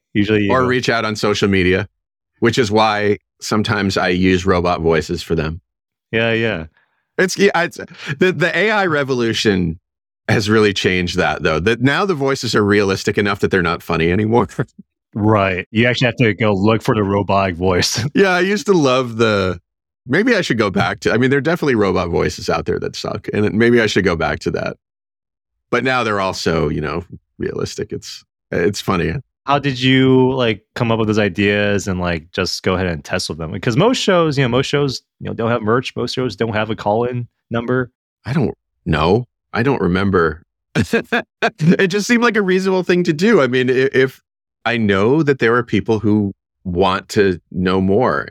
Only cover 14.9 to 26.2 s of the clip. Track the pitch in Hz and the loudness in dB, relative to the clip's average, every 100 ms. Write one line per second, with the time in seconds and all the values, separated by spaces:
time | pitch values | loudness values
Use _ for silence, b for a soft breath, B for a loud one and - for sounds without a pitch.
14.9 | _ _ 110 107 107 98 92 - 110 120 | _ _ -2 2 2 2 -2 -4 0 2
15.9 | 117 123 110 113 98 107 98 104 110 - | 2 0 2 0 2 0 2 2 2 0
16.9 | 110 98 101 95 98 98 85 92 90 - | 0 0 0 0 0 0 -2 0 0 0
17.9 | - 131 - 196 180 190 208 208 185 135 | -4 -2 2 2 2 0 -2 2 2 4
18.9 | 127 123 113 113 101 92 90 _ _ _ | 2 0 0 2 2 0 -4 _ _ _
19.9 | _ - 151 247 214 - 113 104 95 92 | _ -2 0 2 0 0 0 0 0 -2
20.9 | 101 98 113 127 143 151 170 147 113 98 | -2 -2 0 2 2 0 0 0 2 2
21.9 | 92 87 82 80 - - 78 82 50 - | 0 0 -2 -2 -4 -4 -4 -2 -4 -6
22.9 | - - - - - 104 95 117 120 110 | -8 -10 -10 -6 -2 0 2 4 4 2
23.9 | 110 92 82 76 73 - - - - _ | 2 0 0 -2 -4 -4 -4 -6 -10 _
24.9 | _ _ _ _ _ _ _ - 123 131 | _ _ _ _ _ _ _ -4 -2 0
25.9 | 127 113 101 | 0 0 -2